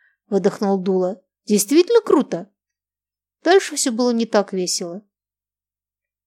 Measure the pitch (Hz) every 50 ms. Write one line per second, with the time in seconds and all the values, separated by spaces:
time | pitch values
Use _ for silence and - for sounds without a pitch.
0 | _ _ _ _ _ _ 208 185 175 202 - - 208 196 196 190 180 196 185 185
1 | 180 180 202 - _ _ _ _ _ - 208 196 - - 277 330 359 - 466 453
2 | 453 - 381 294 202 - 185 170 190 - _ _ _ _ _ _ _ _ _ _
3 | _ _ _ _ _ _ _ _ - 320 381 392 - - 302 277 - 269 226 226
4 | 247 247 233 226 233 226 - 208 196 202 196 185 180 170 - - 185 170 170 208
5 | - _ _ _ _ _ _ _ _ _ _ _ _ _ _ _ _ _ _ _
6 | _ _ _ _ _